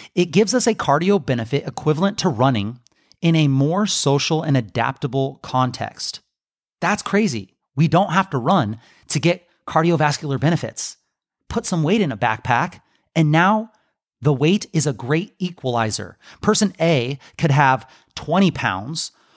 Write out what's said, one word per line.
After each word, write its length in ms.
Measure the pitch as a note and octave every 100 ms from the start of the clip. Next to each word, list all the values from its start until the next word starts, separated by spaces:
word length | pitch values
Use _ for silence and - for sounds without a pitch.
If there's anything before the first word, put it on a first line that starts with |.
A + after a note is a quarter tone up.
| -
It 120 | - F3+
gives 280 | E3+ G#3
us 120 | B3 A#3
a 80 |
cardio 480 | A3 - C#3+ F3+ G3+
benefit 460 | - B2 A2+ C#3 -
equivalent 480 | - D3+ D3 G3 G3+
to 120 | F#3
running 500 | A2+ C3 A#2 G2+ B2 _ _ _ _
in 160 | E3+ D#3+
a 120 | D3
more 380 | C3+ C#3 F3+ G#3
social 560 | - C#3+ C#3+ - D#3+
and 140 | D#3+ C3+
adaptable 840 | A2 A#2+ A#2+ C3 C3 C3+ C3+ -
context. 800 | - B2+ B2+ B2 G#2+ - - - _ _ _ _ _ _
That's 220 | E3+ G#3
crazy. 520 | - G3 G#3+ A#2 F#2+ _ _
We 140 | C3 D#3+
don't 240 | E3 G3
have 180 | F3 F#3
to 80 | C3+
run 400 | A#2+ F#3+ G#2 A2 _ _ -
to 120 | C#3+
get 260 | E3 F#3 _ _ -
cardiovascular 720 | D#3 E3+ E3 D3+ - D3+ C3
benefits. 560 | C#3+ - A2 - - - _ _ _ _ -
Put 160 | A#3 -
some 160 | F3
weight 180 | D3+ A3+
in 100 | E3+
a 60 | A2
backpack, 640 | A#2 A2 - A#2+ F3+ - _ _ _
and 160 | E3 D#3
now 400 | D#3 F#3 A3 A3+ _ _ _ _ _
the 100 | C3+
weight 320 | C3 D3+ G3+ -
is 140 | E3 C#3+
a 80 |
great 400 | A2+ B2 D#3 G#3 _
equalizer. 800 | F3 F3 C3 A#2 A2 - G2 - - -
Person 320 | - G#3+ G3 -
A 380 | E3 D3+ A#2+ C#3 - -
could 140 | E3
have 360 | C#3 C3+ C3 - - _
twenty 360 | - - F3 F#3+
pounds, 640 | B2+ A#2+ F#2+ A#2 D#3+ - - _